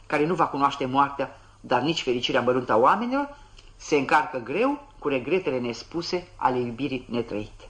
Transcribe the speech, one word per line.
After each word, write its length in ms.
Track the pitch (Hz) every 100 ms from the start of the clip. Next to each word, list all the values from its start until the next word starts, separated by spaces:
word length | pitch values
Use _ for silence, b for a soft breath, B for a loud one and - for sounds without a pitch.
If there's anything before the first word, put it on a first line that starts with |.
| -
care 200 | 151 151
nu 80 |
va 120 | 175 156
cunoaște 400 | 139 139 - 131
moartea, 520 | 135 139 - 131 B B B -
dar 140 | -
nici 220 | 147 160
fericirea 380 | 131 123 117 135
măruntă 320 | 120 127 123
a 40 | 113
oamenilor, 600 | 139 190 240 269 285 B B B B -
se 200 | - 147
încarcă 420 | 127 156 156 127
greu 480 | 113 165 262 285 - -
cu 100 | 143
regretele 500 | 131 117 180 160 127
nespuse 720 | 120 113 - 165 170 175 - -
ale 220 | 127 127
iubirii 480 | 120 117 139 131 -
netrăite. 580 | 120 113 104 107 -